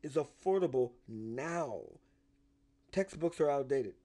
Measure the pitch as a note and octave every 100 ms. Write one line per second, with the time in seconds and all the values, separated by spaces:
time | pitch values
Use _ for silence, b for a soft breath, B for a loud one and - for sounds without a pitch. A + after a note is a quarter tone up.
0 | D3 D3 C#3+ _ F#3 F#3+ F3 C3 B2 -
1 | - A2 A2 A#2+ D#3 E3+ D3 G2 G1+ -
2 | b b b _ _ _ _ _ _ F#3+
3 | G3 - E3 - D3 C#3+ B2+ C#3 G#2+ -